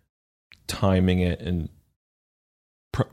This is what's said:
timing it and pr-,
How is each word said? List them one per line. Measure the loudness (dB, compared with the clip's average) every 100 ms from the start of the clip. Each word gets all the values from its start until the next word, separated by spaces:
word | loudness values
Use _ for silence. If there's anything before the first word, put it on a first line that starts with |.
| _ _ _ _ _ -20 -12
timing | -2 2 4 2 2
it | 0 -2
and | -4 -6 -6 -12 _ _ _ _ _ _ _ _ _ _ _
pr-, | -4 0